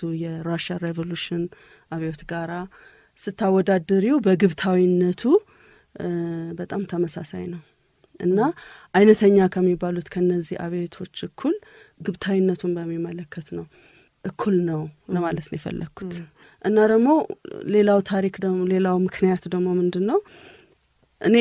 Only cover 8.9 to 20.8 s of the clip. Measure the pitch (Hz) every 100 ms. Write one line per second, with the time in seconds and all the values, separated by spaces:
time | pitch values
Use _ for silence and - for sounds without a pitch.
8.9 | 185 208 214 196 202 185 185 180 175 175
9.9 | 175 170 180 180 175 165 175 170 175 175
10.9 | - 185 - - - 285 415 - - _
11.9 | - 160 180 185 196 190 175 175 175 165
12.9 | 165 170 175 160 - - 170 165 _ _
13.9 | _ _ _ 196 - 214 185 175 156 156
14.9 | - - 180 170 165 - 156 - - 160
15.9 | - 185 175 160 _ - _ 190 214 220
16.9 | 226 240 311 - - - - - 208 202
17.9 | 202 196 196 190 190 190 185 180 185 185
18.9 | 180 185 - 185 185 170 185 180 180 180
19.9 | 175 196 359 - - - - _ _